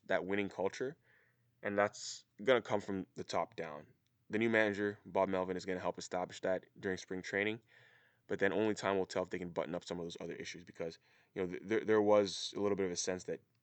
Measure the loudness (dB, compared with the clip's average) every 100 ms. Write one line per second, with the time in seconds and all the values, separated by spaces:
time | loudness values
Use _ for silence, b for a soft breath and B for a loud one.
0 | 0 0 2 0 -2 0 -2 -2 -6 -6
1 | b b b b b _ -2 2 2 0
2 | -12 -12 -16 -4 4 4 4 -2 0 -4
3 | -4 -10 -4 -2 -2 -4 -10 -10 -14 _
4 | _ _ -4 0 4 4 4 2 -2 -2
5 | -2 0 2 2 0 -2 -4 -2 -2 -4
6 | -4 -4 -4 -2 0 0 -2 -6 -4 -4
7 | -4 -6 -2 0 0 -2 _ b b b
8 | b b -6 2 2 4 2 2 0 0
9 | 0 -2 -2 -4 -6 -4 -2 -4 -6 -6
10 | -6 -8 -8 -8 -10 -12 -14 -10 -8 -10
11 | b b b -4 -4 -4 -2 0 4 4
12 | 8 6 4 0 -6 -2 0 2 0 -2
13 | -2 -4 -4 -8 _ _